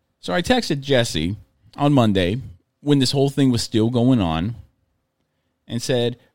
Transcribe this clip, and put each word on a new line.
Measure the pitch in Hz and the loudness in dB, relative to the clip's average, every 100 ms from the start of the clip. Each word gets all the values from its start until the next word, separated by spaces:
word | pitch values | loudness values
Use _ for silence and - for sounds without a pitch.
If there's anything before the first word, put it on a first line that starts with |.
| _ _ | _ _
So | - | -6
I | 180 | -4
texted | 175 247 - 143 | 0 -2 -2 -4
Jesse | 139 131 117 80 82 107 - _ _ - | 0 0 2 -2 -4 -6 -14 _ _ -2
on | 143 | 2
Monday | 143 113 95 87 120 - - _ _ | 4 4 2 0 -2 -8 -18 _ _
when | 143 143 | 0 2
this | 123 | 2
whole | 139 139 | 0 0
thing | 143 135 | 2 2
was | 120 | 0
still | - 110 113 | -2 0 0
going | 120 123 127 | 2 2 2
on | 87 80 98 120 - _ _ _ _ _ _ _ _ _ - | 0 -2 -4 -8 -16 _ _ _ _ _ _ _ _ _ -12
and | 117 | -8
said, | - 123 120 120 _ | -2 -2 -2 -4 _